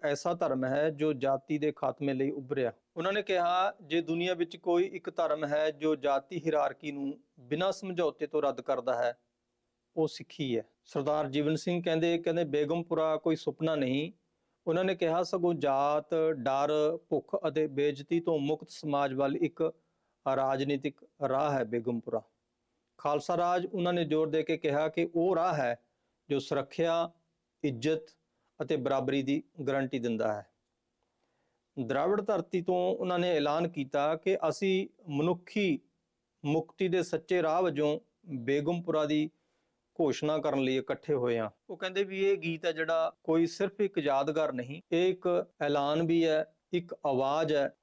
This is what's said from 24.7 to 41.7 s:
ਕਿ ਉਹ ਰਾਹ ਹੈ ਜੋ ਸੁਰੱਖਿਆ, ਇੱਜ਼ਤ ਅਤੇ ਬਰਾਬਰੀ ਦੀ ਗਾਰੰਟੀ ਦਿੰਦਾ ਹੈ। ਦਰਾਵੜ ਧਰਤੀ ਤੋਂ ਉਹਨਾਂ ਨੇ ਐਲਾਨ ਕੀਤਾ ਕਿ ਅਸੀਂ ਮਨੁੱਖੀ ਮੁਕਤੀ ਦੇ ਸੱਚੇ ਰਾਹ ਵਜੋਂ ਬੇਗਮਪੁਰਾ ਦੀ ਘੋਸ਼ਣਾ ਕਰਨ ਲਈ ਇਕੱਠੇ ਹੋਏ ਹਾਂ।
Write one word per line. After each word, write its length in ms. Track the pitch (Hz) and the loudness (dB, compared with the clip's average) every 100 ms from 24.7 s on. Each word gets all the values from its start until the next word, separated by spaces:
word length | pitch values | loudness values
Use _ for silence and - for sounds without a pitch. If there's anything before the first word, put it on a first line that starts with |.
| 143 156 | 0 0
ਕਿ 200 | 170 170 | 0 -2
ਉਹ 220 | 170 180 175 | 0 2 2
ਰਾਹ 180 | 180 | 2
ਹੈ 240 | 151 123 120 _ _ _ _ - | 0 0 -2 _ _ _ _ -4
ਜੋ 100 | 139 | -2
ਸੁਰੱਖਿਆ, 720 | - 143 135 - 165 165 170 _ _ _ _ _ | 0 -2 -2 -2 0 0 -2 _ _ _ _ _
ਇੱਜ਼ਤ 520 | 147 117 147 156 - _ _ _ _ - | -4 -2 -2 -2 -4 _ _ _ _ -8
ਅਤੇ 140 | 135 147 | -2 -2
ਬਰਾਬਰੀ 460 | 127 135 131 139 | 0 0 2 0
ਦੀ 200 | 131 143 - - 135 | 0 -2 -4 -8 -2
ਗਾਰੰਟੀ 300 | 139 131 131 | 0 0 -2
ਦਿੰਦਾ 340 | 120 113 110 | -2 0 0
ਹੈ। 140 | 104 - _ _ _ _ _ _ _ _ _ _ _ _ - | -2 -8 _ _ _ _ _ _ _ _ _ _ _ _ -8
ਦਰਾਵੜ 460 | 117 135 170 208 202 | -4 0 0 0 0
ਧਰਤੀ 360 | 190 - 180 | -2 -2 -4
ਤੋਂ 340 | 175 180 180 - | 0 0 0 -2
ਉਹਨਾਂ 220 | 185 180 | -2 0
ਨੇ 180 | 180 156 | 2 2
ਐਲਾਨ 320 | 143 160 170 | 2 0 -2
ਕੀਤਾ 480 | 160 135 143 147 160 | -4 -4 0 0 0
ਕਿ 220 | 190 190 160 | 0 0 0
ਅਸੀਂ 400 | - 196 190 - _ 165 | 0 0 0 -2 _ -6
ਮਨੁੱਖੀ 720 | 143 165 175 - 214 196 135 - _ _ _ _ _ | -2 0 -2 -4 -2 0 0 -6 _ _ _ _ _
ਮੁਕਤੀ 440 | 143 160 160 - 185 | -2 -2 -2 -4 0
ਦੇ 140 | 180 | 0
ਸੱਚੇ 400 | 170 160 - 185 | 0 -4 0 0
ਰਾਹ 200 | 160 170 | 2 2
ਵਜੋਂ 380 | 180 143 147 156 - _ 170 | 0 0 0 -2 -8 _ -12
ਬੇਗਮਪੁਰਾ 800 | 135 117 143 151 175 170 156 | -6 -2 0 0 -2 -2 0
ਦੀ 260 | 147 151 156 - _ _ _ _ _ - | 0 0 -2 -6 _ _ _ _ _ 0
ਘੋਸ਼ਣਾ 380 | 151 - 151 156 | 0 0 0 0
ਕਰਨ 220 | 156 139 | 0 0
ਲਈ 160 | 131 131 | 0 0
ਇਕੱਠੇ 380 | 131 135 - | -2 -6 -2
ਹੋਏ 240 | 139 123 117 | 0 0 0
ਹਾਂ। 120 | 107 - - | -2 0 2